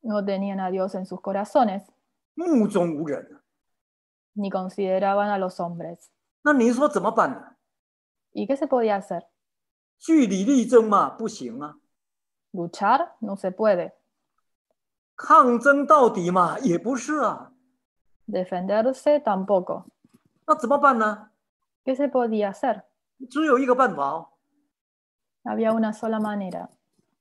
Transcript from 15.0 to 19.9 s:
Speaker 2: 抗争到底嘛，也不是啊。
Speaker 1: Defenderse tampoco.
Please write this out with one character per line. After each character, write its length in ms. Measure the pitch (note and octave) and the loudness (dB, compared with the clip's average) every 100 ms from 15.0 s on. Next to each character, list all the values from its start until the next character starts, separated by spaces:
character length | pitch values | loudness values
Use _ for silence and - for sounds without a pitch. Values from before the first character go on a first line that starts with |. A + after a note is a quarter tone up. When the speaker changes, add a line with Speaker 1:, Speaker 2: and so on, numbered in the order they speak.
| _ - | _ -18
Speaker 2:
抗 420 | - D#4 B3+ A#3+ | 4 6 6 4
争 280 | C4 C#4 C#4 | 4 2 4
到 220 | D4+ A#3 | 6 6
底 220 | G#3 F3 | 2 0
嘛， 280 | F#3 E3+ D#3+ | 2 2 0
也 180 | B3 E3+ | 0 0
不 180 | G#3 B3+ | -2 -6
是 220 | - D4+ | -4 -2
啊。 340 | A3+ C#3 B2 _ _ _ _ _ _ _ - | -2 -4 -14 _ _ _ _ _ _ _ -8
Speaker 1:
Defenderse 960 | G3 F#3 F#3 F#3 G#3 A#3 C4 - D4 | -8 -6 -6 -2 0 0 -2 0 0
tampoco. 640 | C#4+ F#3+ F#3+ G3 F3+ - - | 0 -4 0 -2 -2 -10 -12